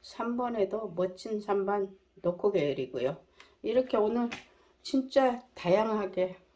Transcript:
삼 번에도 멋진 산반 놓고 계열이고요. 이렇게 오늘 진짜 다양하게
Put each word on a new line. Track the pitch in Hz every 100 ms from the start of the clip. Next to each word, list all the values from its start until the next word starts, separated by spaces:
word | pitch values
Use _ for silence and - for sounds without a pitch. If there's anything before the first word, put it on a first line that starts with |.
삼 | - - 226 240
번에도 | 247 233 196 214 214
멋진 | 170 185 185 226 214
산반 | 208 202 196 208 196 - _ -
놓고 | 175 175 208
계열이고요. | 196 147 135 131 131 127 165 _ _ - _
이렇게 | - 240 254 226
오늘 | 214 233 240 - - _ _ _
진짜 | - 269 262 277 262 240 -
다양하게 | - 175 190 220 214 196 185 185 185 _